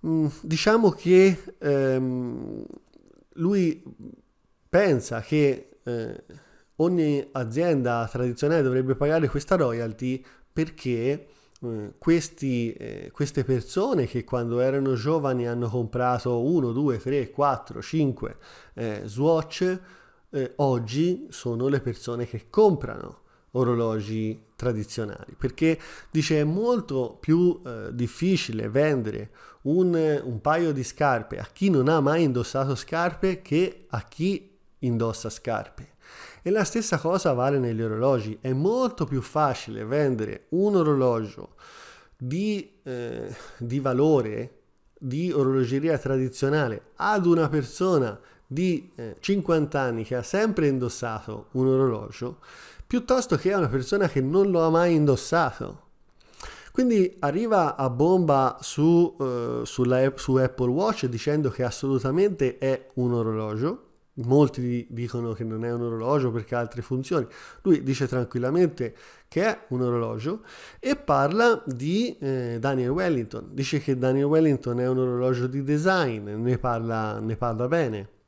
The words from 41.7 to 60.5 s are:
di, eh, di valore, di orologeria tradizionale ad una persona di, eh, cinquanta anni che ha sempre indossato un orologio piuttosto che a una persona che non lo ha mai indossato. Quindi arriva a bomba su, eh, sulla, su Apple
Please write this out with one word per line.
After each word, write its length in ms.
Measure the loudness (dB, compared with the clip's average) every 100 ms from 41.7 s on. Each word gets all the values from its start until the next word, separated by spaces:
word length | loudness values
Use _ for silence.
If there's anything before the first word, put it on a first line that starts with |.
| -20 -20 -20 _ _
di, 640 | -6 -2 -2 -2 -6 _
eh, 520 | -10 -8 -8 -8 -10 -12 -18 -12
di 220 | -6 -2
valore, 760 | 0 2 4 4 2 -4 -8 _ _ _ _ _
di 340 | -6 -4 -2
orologeria 640 | 2 2 2 2 0 0 -2
tradizionale 920 | 0 -2 -2 -2 0 2 0 -4 -12 _
ad 300 | 0 2 4
una 240 | 4 4
persona 680 | 0 -4 -2 2 2 2 -4 -16 _ _
di, 440 | -2 0 0 -4 -14
eh, 220 | -14 -10
cinquanta 640 | -2 0 2 2 2 0
anni 240 | -2 -2 -4
che 100 | -6
ha 80 |
sempre 440 | -2 0 0 2 2
indossato 800 | 2 -2 -4 -6 -6 -8 -12 -8
un 160 | 0 2
orologio 720 | 4 2 0 -8 -8 -10 -10 -20 -20 -20 -20 -4
piuttosto 480 | -4 2 0 2 0
che 180 | 2
a 40 | 2
una 100 | 2
persona 400 | 0 0 0 2
che 140 | 0
non 280 | 2 2 4
lo 160 | 4 4
ha 40 |
mai 260 | 4 4 4
indossato. 880 | 4 2 2 0 0 -2 -12 -12 _ _ _ _ _ -18 -18 -18 -8 -2
Quindi 380 | 2 4 2 0
arriva 540 | -2 -2 2 2 2 0
a 140 | -2
bomba 680 | 2 4 4 4 4 2 -2
su, 560 | -10 0 4 6 4 0
eh, 420 | -4 -4 -4 -4
sulla, 500 | -6 0 2 4 2 0
su 200 | 0 2
Apple 340 | 2